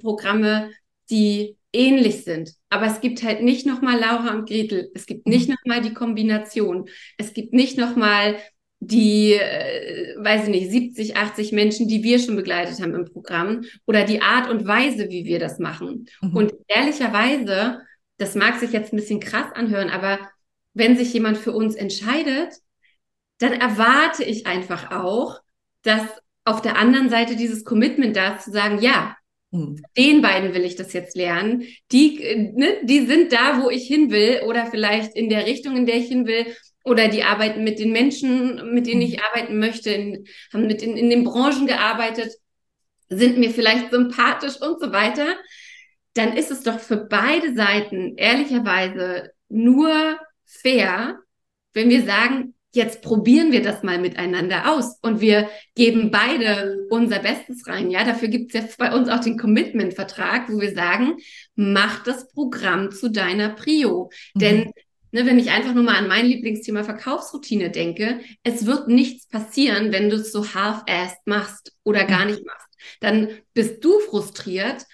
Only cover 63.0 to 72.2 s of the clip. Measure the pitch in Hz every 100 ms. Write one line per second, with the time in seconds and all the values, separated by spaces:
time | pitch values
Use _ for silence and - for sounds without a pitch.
63 | 247 214 185 196 214 214 - 311 247 180
64 | - - - 202 208 214 220 - _ _
65 | _ 226 247 247 240 208 262 247 240 202
66 | 190 196 247 247 220 214 - 208 208 214
67 | - 294 - 294 - 208 175 165 170 170
68 | 214 240 - - 240 233 214 285 226 247
69 | 285 - - 220 214 - 269 202 214 196
70 | 208 214 214 208 208 185 208 214 - 175
71 | 185 - - 208 196 - - _ - 208
72 | 190 185